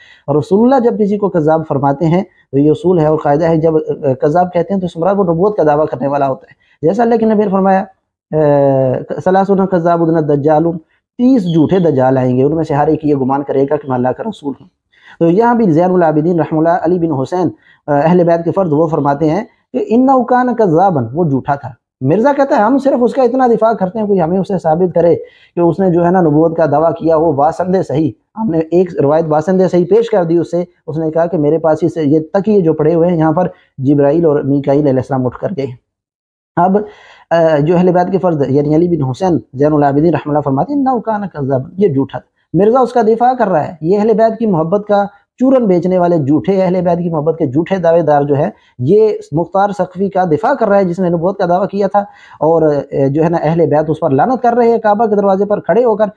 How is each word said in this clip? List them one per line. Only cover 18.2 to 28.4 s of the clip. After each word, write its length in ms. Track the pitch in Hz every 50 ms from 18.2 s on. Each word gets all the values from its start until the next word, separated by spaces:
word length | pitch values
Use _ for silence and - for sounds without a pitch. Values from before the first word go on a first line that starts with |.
| 175
बैत 180 | 170 170 170 170
के 60 | 170
फ़र्द, 200 | 160 190 196 170
वो 160 | 147 143 170 160
फरमाते 380 | 160 156 139 143 143 143 160
हैं 220 | 156 156 190 233 - _ _ _ _ -
कि 60 | 254
"इन्नहु 440 | 214 - 214 240 254 269 277 262 240
कान 300 | - 254 247 254 247 240
कज़्ज़ाबन", 500 | - 220 196 151 160 185 202 185 139 120
वो 220 | 110 123 156 180
झूठा 300 | 156 135 131 117 - 143
था। 200 | 143 - - - - _ _ _ _ 131
मिर्ज़ा 300 | 131 156 196 233 285 285
कहता 240 | 285 277 277 320 262
है, 60 | 208
"हम 140 | 214 262 277
सिर्फ 220 | - 269 294 254
उसका 240 | 247 233 - 277 262
इतना 240 | 233 240 262 262 247
दिफा 260 | 233 202 226 226 233
करते 260 | - - - - 233
हैं, 80 | 214 208
कोई 100 | 202 185
हमें 220 | 165 156 180 196
उसे 200 | 180 - 202 175
साबित 320 | - 165 156 165 185 180 160
करे 220 | 175 165 175 160 - - - - _ _ _ _
कि 60 | -
उसने 300 | 175 170 165 175 196 190
जो 120 | 160 170 170
है 80 | 170
ना, 100 | 180 190
नबूवत 360 | 180 156 147 151 160 165 165 165
का 80 | 165
दावा 260 | 151 139 143 160 165
किया 240 | 160 - 151 160 160
हो 180 | 156 160 170 147
बासंदे 500 | 131 139 156 160 - 180 185 180 190 170
सही।" 320 | - 131 135 160 143 107 - _ _ _
हमने 220 | 208